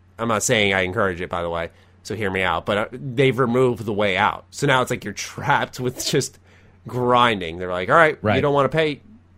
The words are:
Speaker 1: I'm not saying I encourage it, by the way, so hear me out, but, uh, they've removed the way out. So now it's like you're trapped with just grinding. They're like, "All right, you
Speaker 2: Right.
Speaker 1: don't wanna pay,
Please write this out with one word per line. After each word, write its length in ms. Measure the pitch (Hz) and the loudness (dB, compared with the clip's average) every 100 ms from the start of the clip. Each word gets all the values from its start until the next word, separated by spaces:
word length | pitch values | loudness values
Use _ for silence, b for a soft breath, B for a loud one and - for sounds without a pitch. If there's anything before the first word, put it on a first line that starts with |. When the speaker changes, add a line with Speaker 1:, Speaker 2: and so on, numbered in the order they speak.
| _ - | _ -8
Speaker 1:
I'm 100 | 117 | -2
not 140 | 107 | 0
saying 320 | - 117 101 | 2 2 2
I 80 | 98 | 2
encourage 400 | 92 98 98 85 | 0 0 -2 -2
it, 80 | 90 | -6
by 140 | 90 | -4
the 60 | 85 | -4
way, 180 | 85 82 b b b | -4 -6 b b b
so 140 | - 104 | -10 -6
hear 160 | 101 | -4
me 100 | 95 | 0
out, 240 | 92 87 - | 0 0 0
but, 120 | 104 | -2
uh, 100 | 110 | -2
they've 460 | 127 139 120 135 117 | -6 -6 2 2 2
removed 480 | 127 120 131 107 110 | 2 4 2 0 -4
the 80 | |
way 240 | 101 104 92 | 0 0 2
out. 280 | 101 - - | 2 0 -10
So 160 | - 139 | -4 2
now 160 | 131 | 2
it's 80 | 120 | 2
like 140 | 123 - | -4 -8
you're 80 | |
trapped 680 | 101 - - 131 135 123 - | -10 -12 -6 -2 0 -2 -4
with 240 | 127 127 - | -6 -6 -2
just 340 | 151 - - b b b b - | -2 -2 -10 b b b b -10
grinding. 680 | 120 123 123 120 104 85 85 | -4 2 4 4 2 -4 -8
They're 120 | 90 | -6
like, 180 | 90 92 | -4 2
"All 60 | 151 | 4
right, 180 | 156 | 4
you 40 | - | 2
Speaker 2:
Right. 180 | 104 107 | 0 2
Speaker 1:
don't 120 | 143 143 | 2 2
wanna 140 | 135 | 2
pay, 320 | 156 156 143 - - _ | 2 -2 -4 -14 -20 _